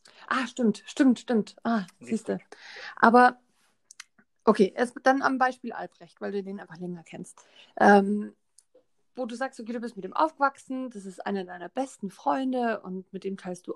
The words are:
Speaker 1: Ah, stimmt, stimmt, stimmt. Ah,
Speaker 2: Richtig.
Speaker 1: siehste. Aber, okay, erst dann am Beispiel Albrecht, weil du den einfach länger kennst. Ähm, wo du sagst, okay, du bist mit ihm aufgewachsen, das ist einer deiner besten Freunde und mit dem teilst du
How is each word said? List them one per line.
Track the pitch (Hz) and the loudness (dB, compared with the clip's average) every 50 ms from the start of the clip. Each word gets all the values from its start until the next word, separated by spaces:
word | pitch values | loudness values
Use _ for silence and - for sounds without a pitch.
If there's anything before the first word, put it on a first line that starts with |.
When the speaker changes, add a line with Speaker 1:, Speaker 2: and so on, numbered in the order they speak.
| _ - - - - - | _ -20 -20 -20 -10 -6
Speaker 1:
Ah, | - 262 254 | -4 -4 -4
stimmt, | 233 - - 247 214 202 - - | -6 -2 0 2 2 2 0 -6
stimmt, | - - - 294 262 233 - | -8 -2 2 4 4 4 2
stimmt. | - - 247 220 202 - - - - | 0 -2 -2 -2 -2 -4 -8 -8 -4
Ah, | 233 233 220 190 - _ _ | -2 -2 -2 -2 -6 _ _
Speaker 2:
Richtig. | 240 233 | -8 -6
Speaker 1:
siehste. | 233 208 - - 196 185 - _ - - - - - - - - - | -6 -6 -4 -6 -6 -6 -8 _ -20 -20 -20 -20 -18 -16 -16 -16 -2
Aber, | - - 233 220 247 247 247 247 - _ _ _ _ _ _ _ _ _ _ - - - _ _ _ _ _ _ _ _ | 2 4 6 8 8 8 6 4 0 _ _ _ _ _ _ _ _ _ _ -20 -20 -20 _ _ _ _ _ _ _ _
okay, | - 208 - 202 - - | 2 4 4 4 2 2
erst | - 247 247 - - - | -2 -4 -4 -4 2 2
dann | 262 262 277 269 | 4 4 4 2
am | 262 269 254 | 0 0 2
Beispiel | 254 254 254 - - 240 - | 0 -2 -2 -4 -10 -12 -10
Albrecht, | - 180 180 _ _ 170 175 _ _ | -10 -12 -12 _ _ -20 -20 _ _
weil | 208 202 196 | -8 -6 -6
du | 202 190 | -6 -6
den | 190 196 202 | -8 -10 -12
einfach | 180 175 165 | -14 -16 -14
länger | 165 180 175 175 170 160 | -10 -10 -10 -10 -10 -14
kennst. | - - - 180 - - - _ _ _ - - _ _ - | -16 -16 -16 -16 -16 -18 -20 _ _ _ -20 -20 _ _ 4
Ähm, | - 208 104 202 196 196 208 208 214 214 - _ _ _ _ _ _ _ _ _ _ _ _ _ _ _ _ | 6 8 8 8 6 4 0 -4 -4 -8 -12 _ _ _ _ _ _ _ _ _ _ _ _ _ _ _ _
wo | - 254 | -10 -8
du | 226 240 | -8 -6
sagst, | 233 262 262 - - | -6 -8 -8 -8 -10
okay, | 233 208 240 | -10 -8 -8
du | 240 | -8
bist | 220 233 - | -8 -8 -10
mit | 196 180 | -10 -12
ihm | 185 - | -6 0
aufgewachsen, | - 311 320 - - 277 269 269 - - - 262 262 262 254 | 0 0 0 2 0 0 0 0 -4 -8 -10 -8 -8 -8 -8
das | - 202 190 | -10 -12 -14
ist | 196 185 - - | -14 -14 -8 -6
einer | - 202 196 185 | -4 -4 -4 -4
deiner | 180 180 180 170 180 | -8 -10 -14 -14 -8
besten | - 262 269 262 - - - 190 | -6 -6 -6 -6 -8 -10 -10 -10
Freunde | - - - 277 294 269 269 262 254 254 240 233 220 - | -10 -6 -2 -2 -2 0 0 -2 -2 0 0 -2 -2 -4
und | - 185 185 190 185 _ - | -6 -10 -10 -10 -12 _ -14
mit | 190 - | -10 -8
dem | 196 196 | -8 -8
teilst | 190 - 185 180 175 - | -8 -8 -10 -10 -10 -10
du | - - | -12 -6